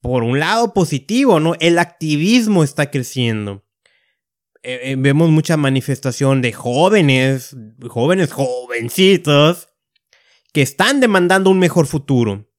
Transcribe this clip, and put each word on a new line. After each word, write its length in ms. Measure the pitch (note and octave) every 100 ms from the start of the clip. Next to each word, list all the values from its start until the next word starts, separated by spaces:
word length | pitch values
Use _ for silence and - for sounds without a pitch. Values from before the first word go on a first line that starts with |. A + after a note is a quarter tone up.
por 220 | B2 B2+
un 160 | A#2 C3
lado 340 | D#3+ A3 A#3
positivo, 640 | - F3 C#3+ - A3+ C#4 F3
¿no? 160 | D#3 E3
El 180 | E3 E3+
activismo 840 | F3 _ D#3+ D3 E3+ B3 A3 G3
está 260 | D3+ - C#3+
creciendo. 760 | C#3+ B2 - A#2+ A2 G#2 G2 _ _ _ _ _ _ _ _ _ _
Eh, 180 | A#2+ B2+ C3
eh, 40 | C3+
vemos 300 | C3+ C#3+ E3
mucha 300 | D#3 D#3 D#3+
manifestación 800 | C#3 C3+ B2 C3+ C3 A#2+ C3+ C3+
de 120 | B2
jóvenes, 1000 | A2 - B2 F#3 G#3+ D3+ C3 C3 C3+ B2+ C3+ A2 _ B2
jóvenes 440 | - B2+ F#3 E3
jovencitos, 1400 | - C3+ B2 B2 A#2+ A#2 - F#3+ F#3 D#3 C#3+ D3+ F3 - _ _ _ _ _ _ _ _
que 100 | -
están 380 | C3+ - G3 C#4
demandando 500 | B3 G3 F3 F#3+ F#3+
un 80 | F#3+
mejor 280 | F3+ F3 D3
futuro. 640 | D#3 - C3 A2+ G2 G#2+